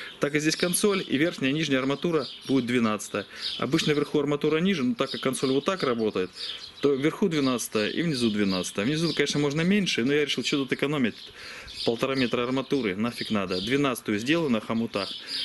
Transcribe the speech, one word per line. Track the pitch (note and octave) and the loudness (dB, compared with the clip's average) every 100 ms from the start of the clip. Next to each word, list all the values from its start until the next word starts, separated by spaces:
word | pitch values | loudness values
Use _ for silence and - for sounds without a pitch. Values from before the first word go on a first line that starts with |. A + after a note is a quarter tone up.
| - - | -12 -4
Так | C#3+ | 0
и | D3 | 2
здесь | D3+ - | 0 0
консоль, | F3+ F3 G#3 G3 - | 0 2 2 0 0
и | C3+ | 0
верхняя, | E3 - C3+ | 0 0 -2
и | |
нижняя | D3+ D3+ C3+ | 0 0 0
арматура | C3+ C#3 F3 D#3 A#2+ - - | 0 -2 0 0 -2 -6 0
будет | C3+ A#2 | 2 2
двенадцатая. | B2 A2+ G#2+ - G#2+ - - - - | 2 2 0 -4 -6 -6 -8 -8 -4
Обычно | B2 D#3+ D#3+ | 0 2 2
вверху | D3 C#3+ D3+ | 2 2 0
арматура | C#3+ D3 D3+ D#3 | 2 0 2 2
ниже, | F#3+ F3 | 2 2
но | B2+ A#2 | 0 0
так | B2+ | -2
как | - | -2
консоль | C3+ B2 C3 | -2 0 2
вот | C3+ E3 | 2 2
так | F#3 | 0
работает, | C3+ A#2 G#2+ F#2+ F#2 - - - - - | 0 2 0 0 -2 -6 -12 -12 -14 0
то | C#3 C3+ | 2 4
вверху | C#3 - G3+ | 2 2 0
двенадцатая | D#3 C3 B2 - A2 G#2 | 2 2 0 0 0 0
и | - | 0
внизу | E3+ C3 A#2 | 0 2 2
двенадцатая. | G#2 G2 F#2 F2 - | 4 2 2 -2 -2
Внизу, | A2 D#3 E3 | 0 0 0
конечно, | C#3 C#3+ D3 | 0 0 2
можно | D3 D3+ | 0 2
меньше, | F3 G#3 F3+ - B2 | 2 2 2 0 2
но | |
я | D3 C#3 | 2 2
решил, | - | -2
что | A#2+ D3 | 0 0
тут | C3 | 0
экономить. | B2+ C#3 D3+ A2 - - - - - - - - | -2 0 2 0 -2 -14 -16 -16 -14 -14 -4 -2
Полтора | A#2 C3 C3+ | 0 0 0
метра | A#2+ B2 | 0 0
арматуры, | A#2+ C3+ B2 C#3+ A2 F#2 | 0 -2 0 0 0 0
нафиг | A#2+ - - | -2 -4 -2
надо. | G#2+ F#2+ F#2 | 0 0 -2
Двенадцатую | G2+ C#3 C#3 A#2+ - G#2 | 0 2 2 -2 -2 -2
сделаю | A#2+ E3+ D3+ | 2 0 2
на | A2 | 0
хомутах. | - A2+ A2+ G2+ F#2+ - - - | 0 -2 -2 -2 -4 -8 -8 -8